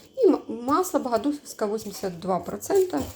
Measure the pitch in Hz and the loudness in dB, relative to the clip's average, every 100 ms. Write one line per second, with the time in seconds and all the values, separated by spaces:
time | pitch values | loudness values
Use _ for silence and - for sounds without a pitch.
0 | - - 440 277 - 226 240 311 359 285 | -12 2 4 4 0 -6 0 0 2 0
1 | 226 226 277 294 - - 208 214 208 196 | 0 0 0 -4 -6 -4 -4 -4 -6 -8
2 | 196 170 180 175 175 202 - 403 370 294 | -8 -6 -2 -2 -2 -8 0 2 4 0
3 | 247 | -4